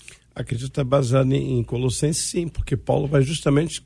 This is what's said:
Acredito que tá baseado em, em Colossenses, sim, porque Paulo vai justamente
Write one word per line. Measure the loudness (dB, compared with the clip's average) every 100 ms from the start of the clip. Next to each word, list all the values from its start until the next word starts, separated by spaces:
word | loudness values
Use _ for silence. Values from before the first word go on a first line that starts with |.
| -20 -20 _ -12
Acredito | -6 -6 -4
que | -4
tá |
baseado | 0 2 4 4 4
em, | 2 0 -2
em |
Colossenses, | -2 -2 -2 0 0 0 -2
sim, | -4 -4
porque | -4 -4 -2
Paulo | 0 0 2
vai | 2
justamente | 2 0 2 2 0 -6